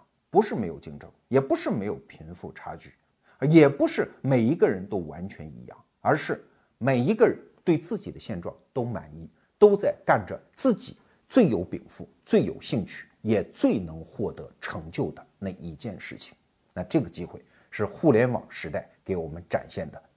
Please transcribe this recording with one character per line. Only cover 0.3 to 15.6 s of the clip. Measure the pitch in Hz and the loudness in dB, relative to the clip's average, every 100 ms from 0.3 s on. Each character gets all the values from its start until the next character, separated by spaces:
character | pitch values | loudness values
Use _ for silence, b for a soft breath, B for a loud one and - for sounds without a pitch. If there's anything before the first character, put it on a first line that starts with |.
| 185 | 2
是 | 220 196 | 2 0
没 | 90 | -6
有 | 71 | -8
竞 | 80 73 | -14 -18
争， | - _ - | -20 _ 0
也 | 123 | 0
不 | 135 | 2
是 | 320 320 | -2 -2
没 | 151 101 | -2 -4
有 | 76 - | -8 -12
贫 | - 80 | -20 -18
富 | 87 78 | -14 -16
差 | - - 78 | -14 -14 -14
距， | - _ _ _ b b | -16 _ _ _ b b
也 | 143 165 139 | 6 10 8
不 | 139 320 | 6 0
是 | - - - | 0 -4 -4
每 | 131 131 | 0 2
一 | 113 170 | 2 4
个 | 202 | 2
人 | 98 190 | 2 -4
都 | 101 78 | -6 -6
完 | 76 95 | -10 -12
全 | - 80 | -12 -16
一 | 60 60 | -16 -20
样， | - _ _ | -20 _ _
而 | 110 151 | 0 0
是 | - - - b b b | 0 -8 -10 b b b
每 | 123 127 | 0 2
一 | 131 | 2
个 | 220 202 | 4 4
人 | - - _ | 2 -8 _
对 | - 156 | 0 0
自 | - 208 | -2 -8
己 | - | -10
的 | - | -14
现 | - 92 | -10 -10
状 | 85 - _ | -10 -14 _
都 | 135 120 | -6 -6
满 | 104 76 | -6 -12
意， | 78 82 _ _ - | -18 -20 _ _ 6
都 | 208 202 | 6 6
在 | 160 - - | 0 -2 0
干 | 131 92 | 0 0
着 | 95 _ - | -12 _ -2
自 | 262 | 0
己 | 208 - - b b b | 0 -4 -14 b b b
最 | 262 180 | 4 4
有 | 95 | 2
禀 | 90 - - | -4 -10 -14
赋、 | - 87 _ - | -20 -20 _ 0
最 | 214 107 | 0 0
有 | - | -6
兴 | - 131 90 | -6 -4 -4
趣、 | - - _ | -10 -18 _
也 | 107 107 - | 0 0 0
最 | - 277 143 | 0 0 0
能 | 87 80 | -4 -12
获 | - - 190 | -14 -8 -8
得 | - - - | -8 -16 -14
成 | - - 80 | -12 -10 -10
就 | - 85 | -6 -6
的 | - - - | -8 -18 -12
那 | 95 | -10
一 | 90 | -10